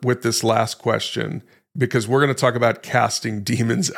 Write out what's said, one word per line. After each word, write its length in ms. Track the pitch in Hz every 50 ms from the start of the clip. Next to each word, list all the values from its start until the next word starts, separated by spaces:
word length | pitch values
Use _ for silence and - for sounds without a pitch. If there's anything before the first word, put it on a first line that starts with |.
| -
with 180 | 120 123 123
this 220 | - 117 113 - -
last 320 | 113 110 117 113 110 -
question, 680 | - - 120 110 110 - - - - - 104 - - - _ _ _ _ _ _
because 320 | - 127 123 - 123 110 107
we're 140 | 127 135
gonna 140 | 147 139 131
talk 200 | - - 127 117
about 280 | 120 120 117 110 - -
casting 600 | - - 123 113 110 - - - 110 110 104 101
<laughs> 0 |
demons 480 | - 117 104 117 117 117 - - - -